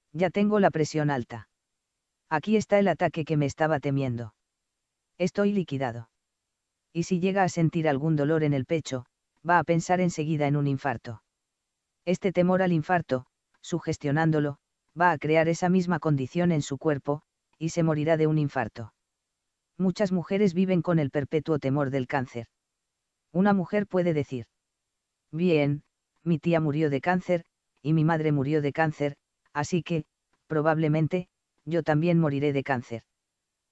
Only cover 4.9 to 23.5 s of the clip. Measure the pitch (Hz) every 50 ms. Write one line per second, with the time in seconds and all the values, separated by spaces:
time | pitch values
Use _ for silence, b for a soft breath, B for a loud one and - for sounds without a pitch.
4.9 | _ _ _ _ _ _ 175 185 - - 202 202 208 202 175 - 143 131 135 123
5.9 | 113 120 113 - _ _ _ _ _ _ _ _ _ _ _ _ _ _ _ _
6.9 | _ 165 170 - 185 175 170 196 190 202 190 175 - 175 165 156 - 170 156 156
7.9 | 143 131 143 165 160 143 143 143 160 160 156 147 143 139 127 - 165 160 139 -
8.9 | 135 127 123 - _ _ _ _ _ _ _ 160 175 175 156 - 170 165 170 -
9.9 | 180 180 185 175 - - 151 151 165 147 147 143 143 147 143 143 139 135 - 143
10.9 | 123 113 - - 117 107 _ _ _ _ _ _ _ _ _ _ _ _ _ _
11.9 | _ _ _ 175 185 - - 196 170 180 175 180 185 185 190 185 175 160 151 -
12.9 | 185 175 160 - 131 127 131 - _ _ _ _ _ _ _ - - 160 - 160
13.9 | 156 - - 147 139 156 165 160 156 151 147 147 143 - _ _ _ _ _ _
14.9 | _ 151 170 180 165 139 - 147 156 165 160 160 165 - - 175 180 185 180 175
15.9 | 180 151 - 160 147 139 131 123 - 175 175 175 170 151 139 - 139 135 - 160
16.9 | 147 135 - - 147 151 - _ _ _ _ _ _ _ 160 165 - 170 165 160
17.9 | 156 151 147 156 165 156 156 156 156 156 151 143 - 135 120 104 - - 117 107
18.9 | - _ _ _ _ _ _ _ _ _ _ _ _ _ _ _ _ - 180 190
19.9 | 180 - 214 180 185 180 151 - 196 196 214 202 160 175 190 185 185 175 156 180
20.9 | 175 165 151 135 - 147 139 - - 160 143 - 160 143 - 135 135 147 143 131
21.9 | 131 139 127 - - 143 127 127 - 120 117 - _ _ _ _ _ _ _ _
22.9 | _ _ _ _ _ _ _ _ - 170 190 208